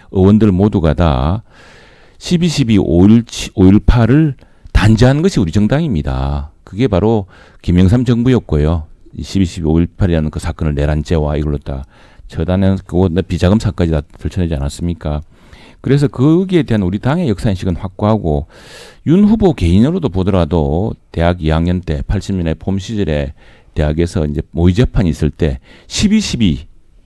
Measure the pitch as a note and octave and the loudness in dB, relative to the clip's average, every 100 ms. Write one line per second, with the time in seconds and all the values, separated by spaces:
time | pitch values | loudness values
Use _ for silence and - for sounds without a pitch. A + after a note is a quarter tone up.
0 | - G2 F#2 G#2+ G#2+ F#2 G#2+ G#2 D#2+ C#2+ | -6 2 4 6 4 2 2 4 2 4
1 | E2+ C2 C#2+ G#2 - - - - - - | 2 2 -2 -4 -8 -20 -20 -20 -20 -20
2 | - _ - F3 E3+ C#3+ A#2+ G#2 - E2+ | -20 _ -4 -2 0 0 2 2 2 4
3 | G2 A#2 A2+ - - - F#2 G#2 - A#2+ | 6 4 2 -8 -8 2 4 6 4 4
4 | A2+ C#3 D#3+ C3 - _ - - G#2 G#2+ | 4 2 2 -2 -14 _ -4 0 2 4
5 | B2 C#3+ F#3 D3+ E2+ G2+ G#2 C#3 E3+ E2+ | 4 2 0 0 -2 0 0 0 -2 -4
6 | C#2+ C2 C#2 D2 D2 _ - F#2+ B2+ F#2 | -4 -4 -4 -4 -8 _ -14 -4 0 2
7 | G#2+ A2+ F#2+ - - _ - F2 F#2 A#2+ | 2 0 -4 -14 -20 _ 0 2 4 4
8 | B2 A#2 A#2+ A#2+ - D2+ D2+ E2+ D#2 - | 2 0 2 0 0 0 0 -2 -6 -16
9 | - - D#2 G2 F2+ F2+ D#2 E2 F2 - | -20 -16 -6 -2 -2 -2 0 0 0 -2
10 | G2 E2 D#2 E2 E2 - D#2+ C#2+ D2 D2+ | -2 0 -2 -4 -8 -4 -4 -2 -2 -2
11 | D2+ E2 D2+ D2 D2+ D2 - C2+ C2+ _ | -2 -2 -2 -4 -4 -6 -8 -12 -12 _
12 | - - - - E2 F#2 F#2+ F#2+ - E2+ | -20 -20 -14 -8 -4 0 0 0 -2 -2
13 | F#2+ F2 F#2 E2+ F2+ G#2+ - - E2+ D#2 | 0 0 -4 0 2 2 0 -2 -2 -2
14 | - - F2+ - E2+ D2+ D2 - F2 E2 | -6 -10 -8 -4 -4 -4 -6 -6 -6 -6
15 | D#2 D2+ - - - - - - - C#3 | -6 -8 -8 -20 -20 -20 -20 -8 0 0
16 | C#3+ - C#3 E3 F#3+ F3+ A#2+ A2 F#2 G2 | 0 0 2 2 2 -2 0 0 0 -2
17 | B2 D#3+ D#3+ G2 A#2 F#2 F#2+ E2+ F#2+ - | -2 -2 -2 -2 -2 -2 -4 -6 -8 -4
18 | G#2 A2 F2+ D2 D2 - - - - - | -2 0 -2 -4 -6 -14 -20 -20 -20 -8
19 | - F3 G#3 A3+ G3 C3+ E2+ F#2 B2+ F#3 | 0 4 4 4 2 2 2 4 2 0
20 | C#3+ F#2+ F#2 F#2+ E2 F2 C#2+ D#2+ A2 - | -4 -2 0 0 0 0 0 -2 -4 -8
21 | _ - E2+ F2+ D#2 D#2 E2+ F2+ E2 D2 | _ -2 0 0 -2 0 0 -2 -4 -6
22 | - G2 - F#2+ E2 D#2+ - G2 G2 A2 | -4 -4 -4 -4 -4 -4 -4 -6 -6 -4
23 | E2+ D2 C#2 - - - _ - D2+ D#2 | -2 -2 -4 -10 -20 -20 _ -4 -2 -2
24 | E2+ F#2+ D2+ C#2+ - D#2 F2 F#2 B2+ - | -2 -2 -4 -4 -6 0 2 2 0 0
25 | F2+ D#2 D2+ - D#2+ C2+ - - - - | -2 0 -4 -2 -4 -4 -12 -20 -12 -4
26 | G#3+ G#3+ G#3 B2 G2+ C2+ - - _ _ | 0 0 -2 -2 -2 -2 -8 -20 _ _